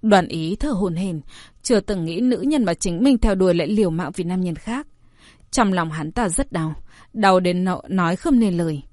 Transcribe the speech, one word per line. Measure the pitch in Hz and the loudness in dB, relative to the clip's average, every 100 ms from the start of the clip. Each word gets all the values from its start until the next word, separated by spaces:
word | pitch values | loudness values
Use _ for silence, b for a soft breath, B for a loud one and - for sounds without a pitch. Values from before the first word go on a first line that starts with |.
Đoàn | 220 202 170 | 4 4 2
Ý | 165 160 202 | -4 -4 -4
thở | 294 | -4
hổn | 208 190 165 | -2 -2 -2
hển, | 190 160 - B B B | -4 -6 -10 B B B
chưa | - 220 | 0 0
từng | 196 196 165 | 0 -4 -2
nghĩ | 175 | 0
nữ | 247 240 | 0 0
nhân | 269 302 | 0 2
mà | 208 | 0
chính | 170 190 170 | 0 -2 0
mình | 262 247 | 2 4
theo | - 190 | 2 4
đuổi | 185 | 4
lại | 175 170 | 4 2
liều | 214 196 | 2 2
mạng | 160 156 - | 0 -6 -6
vì | |
nam | 175 185 | -4 -2
nhân | 180 160 | -4 -6
khác. | - 247 302 _ b b b b b | -8 -8 -10 _ b b b b b
Trong | - 208 | 0 2
lòng | 185 165 | 2 -2
hắn | 156 156 | -4 -8
ta | - 220 | -4 -2
rất | 165 - | -2 -4
đau, | 175 160 160 b b b | -2 -4 -6 b b b
đau | 226 202 185 | 0 4 4
đến | 180 175 185 | 2 0 -2
nọ-, | 180 - | -4 -4
nói | 190 170 180 | 0 0 0
không | 339 254 | 2 2
nên | 214 170 | 2 0
lời. | 165 151 - | -2 -4 -10